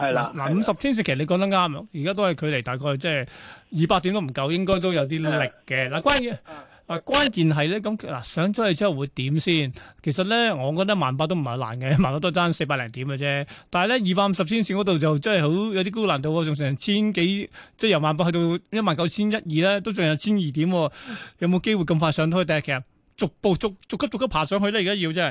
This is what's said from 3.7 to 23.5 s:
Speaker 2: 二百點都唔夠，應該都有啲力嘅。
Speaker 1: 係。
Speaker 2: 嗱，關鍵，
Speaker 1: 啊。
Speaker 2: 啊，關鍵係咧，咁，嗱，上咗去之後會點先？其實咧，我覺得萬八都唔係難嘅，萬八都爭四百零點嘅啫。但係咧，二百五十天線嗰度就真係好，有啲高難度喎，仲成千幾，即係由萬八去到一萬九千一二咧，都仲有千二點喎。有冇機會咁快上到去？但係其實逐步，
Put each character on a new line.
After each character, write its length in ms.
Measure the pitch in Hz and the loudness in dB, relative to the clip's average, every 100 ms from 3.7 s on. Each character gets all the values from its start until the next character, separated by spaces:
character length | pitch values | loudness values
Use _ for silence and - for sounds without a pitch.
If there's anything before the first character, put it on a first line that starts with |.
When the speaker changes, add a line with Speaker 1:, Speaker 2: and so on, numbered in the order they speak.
| 160 | 0
Speaker 2:
二 40 | 160 | 2
百 120 | 190 | 2
點 120 | 180 | 2
都 80 | 208 | -2
唔 60 | 143 | -2
夠， 220 | 127 139 | -4 -2
應 140 | 170 | 0
該 140 | 190 190 | 2 2
都 140 | 185 | 2
有 100 | 170 | 0
啲 140 | 135 160 | 0 -2
力 300 | 156 151 131 - - | 0 0 -2 -4 -4
嘅。 220 | 131 127 | -2 -2
Speaker 1:
係。 0 | |
Speaker 2:
嗱， 120 | 156 | 0
關 180 | 277 285 | 2 0
鍵， 140 | 240 214 | -2 -8
Speaker 1:
啊。 200 | - 151 135 - - | -12 -18 -18 -20 -8
Speaker 2:
啊， 80 | 165 | -8
關 240 | - 277 285 | 0 2 2
鍵 240 | 196 160 | 2 2
係 140 | 151 151 | 2 0
咧， 100 | 214 | -2
咁， 160 | 208 214 | -4 -6
嗱， 260 | - 131 | -6 -8
上 280 | - - 185 | -6 -2 0
咗 160 | 208 214 | 2 0
去 60 | |
之 100 | 151 | 2
後 120 | 202 | 0
會 100 | 139 139 | 0 -4
點 260 | - 131 151 | -4 -2 0
先？ 320 | 185 165 135 - - - | 2 0 0 -6 -18 -6
其 100 | 160 | -4
實 120 | 143 185 | -2 0
咧， 240 | 233 233 | 2 2
我 240 | 156 135 | 0 -2
覺 100 | 160 | 0
得 100 | 196 | 0
萬 200 | 196 131 | 2 0
八 120 | 135 156 | 0 -2
都 80 | |
唔 60 | 180 | 0
係 120 | 131 123 | -2 -4
難 220 | 117 120 | -6 -6
嘅， 100 | 131 147 | 0 2
萬 100 | 135 | 2
八 60 | 143 | 0
都 120 | 175 | 0
爭 200 | 175 175 | 2 2
四 140 | 160 | 0
百 120 | 147 139 | -2 -2
零 120 | 117 | -4
點 140 | 120 135 | -6 -6
嘅 80 | |
啫。 320 | 135 143 139 139 - - | -4 -2 -2 -4 -12 -4
但 180 | 175 196 | 0 2
係 80 | 254 | 2
咧， 120 | 185 | 2
二 40 | 185 | 2
百 100 | 202 | 2
五 60 | |
十 100 | 185 | 0
天 200 | 165 226 | 0 0
線 120 | 202 | 0
嗰 80 | 190 | 0
度 140 | 202 165 | 2 2
就 220 | 156 151 | 2 2
真 180 | 220 196 | 2 2
係 40 | |
好， 40 | 147 175 220 | 2 0 0
有 80 | 190 | -2
啲 80 | 190 | -2
高 120 | 220 202 | 0 0
難 120 | 143 | 0
度 100 | 147 160 | 0 -2
喎， 40 | |
仲 100 | 156 | -2
成 200 | 143 139 143 | -2 -2 -2
千 360 | - 208 214 | 0 2 2
幾， 340 | 180 170 202 - - - - | 2 0 0 -6 -14 -20 -2
即 100 | 220 | 2
係 40 | |
由 80 | 165 | 4
萬 180 | 151 151 | 2 2
八 80 | |
去 60 | 175 | 2
到 80 | 170 170 175 - | 2 2 0 -2
一 80 | 214 | -2
萬 180 | 202 156 | 0 0
九 100 | 170 | -2
千 240 | - 208 | 0 0
一 40 | |
二 340 | 214 170 156 185 | 0 0 2 2
咧， 80 | 202 | 2
都 100 | 196 | -2
仲 120 | 185 | 0
有 120 | 165 | 2
千 180 | 151 202 | 2 2
二 80 | 208 156 | 2 0
點 160 | 139 165 | 0 2
喎。 240 | 180 151 - - 214 - _ | 2 0 -4 -14 -14 -14 _
有 100 | 175 | 2
冇 140 | 180 | 2
機 140 | 220 | 2
會 80 | 214 | 0
咁 160 | 160 160 | 2 2
快 120 | 160 | 2
上 160 | 151 160 | 2 0
到 120 | 180 | 0
去？ 60 | 175 | 0
但 120 | 156 | -2
係 60 | |
其 60 | 143 | 0
實 100 | 135 - _ _ - | -6 -6 _ _ -4
逐 100 | 180 - | -4 0
步， 140 | 208 | 0